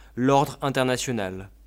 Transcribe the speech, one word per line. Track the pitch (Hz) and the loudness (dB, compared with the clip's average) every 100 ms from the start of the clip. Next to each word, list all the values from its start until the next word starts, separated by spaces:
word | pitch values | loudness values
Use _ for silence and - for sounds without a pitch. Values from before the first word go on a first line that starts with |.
| - | -14
l'ordre | - 131 139 147 - | -2 4 4 2 -2
international. | 143 135 127 127 - 120 95 92 98 - | -4 0 0 0 -2 -4 -6 -8 -14 -20